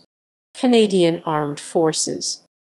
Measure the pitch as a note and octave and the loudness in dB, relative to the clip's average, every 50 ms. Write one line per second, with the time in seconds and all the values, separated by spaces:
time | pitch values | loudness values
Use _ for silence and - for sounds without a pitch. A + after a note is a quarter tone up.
0 | _ _ _ _ _ _ _ _ _ _ _ - - B3 A#3+ A3+ G#3+ G3+ G3 F#3 | _ _ _ _ _ _ _ _ _ _ _ -2 0 2 4 4 4 4 4 2
1 | E3+ E3 E3 E3+ - E3+ D#3 D3+ D3 C#3+ D3 - - - - F3+ D#3+ D#3 D3+ - | 2 2 2 -2 -4 -4 -2 -2 -2 -4 -6 -8 -12 -4 -2 0 0 2 0 -2
2 | - - - - - - - - _ _ _ _ _ | -4 -6 -6 -8 -8 -8 -10 -10 _ _ _ _ _